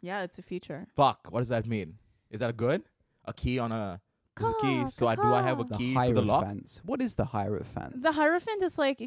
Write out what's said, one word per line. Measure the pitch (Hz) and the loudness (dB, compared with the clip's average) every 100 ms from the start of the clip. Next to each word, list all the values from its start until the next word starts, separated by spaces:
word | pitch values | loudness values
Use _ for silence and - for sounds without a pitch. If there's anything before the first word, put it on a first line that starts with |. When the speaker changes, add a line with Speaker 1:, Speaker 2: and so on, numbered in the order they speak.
Speaker 1:
Yeah, | 175 190 | -8 -6
it's | 180 - | -6 -10
a | |
future. | - 180 - 143 - | -10 -10 -8 -12 -8
Speaker 2:
Fuck, | - 135 110 - | 4 4 4 -4
what | 101 | -4
does | 120 | 0
that | 117 110 | -2 0
mean? | 113 82 98 _ _ _ | -4 -4 -12 _ _ _
Is | 107 | -6
that | 120 113 | -4 0
good? | 120 170 - _ _ _ | 0 0 -2 _ _ _
A | - | -14
key | - 120 127 | -4 0 0
on | 120 | 0
a, | 113 101 90 _ _ _ - | -2 -4 -8 _ _ _ -4
there's | 453 | -2
a | 453 | 2
key, | 135 135 | 2 2
Speaker 1:
Caw, | 269 | -2
Speaker 2:
so | - 120 | 0 2
I, | 113 | 4
do | - | 4
I | 123 | 4
have | 127 123 | 2 0
a | |
Speaker 1:
caw. | 117 | -2
Speaker 3:
The | 104 | -2
Speaker 2:
key | 123 | 0
to | 131 123 | 2 4
the | 120 | 4
lock? | 107 131 | 4 2
Speaker 3:
Hierophant. | - 101 - - | 2 -6 -10 -16
What | 175 262 | -6 -4
is | 254 - | -4 -2
the | |
Hierophant? | - 107 101 104 - - - 254 | -2 0 -2 -2 -4 -8 -10 -2
Speaker 1:
The | 302 | 0
Hierophant | 302 302 349 392 427 | 4 4 2 0 -2
is, | 359 - | -2 0
like, | 277 269 | 0 0